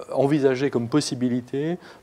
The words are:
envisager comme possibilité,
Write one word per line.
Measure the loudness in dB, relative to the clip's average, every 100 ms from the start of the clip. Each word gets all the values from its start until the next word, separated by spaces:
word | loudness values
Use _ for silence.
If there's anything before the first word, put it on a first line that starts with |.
| -6
envisager | 0 2 4 4 2 0
comme | -2 0
possibilité, | 0 0 -2 0 -2 -4 -4 -4 -4 -8 -14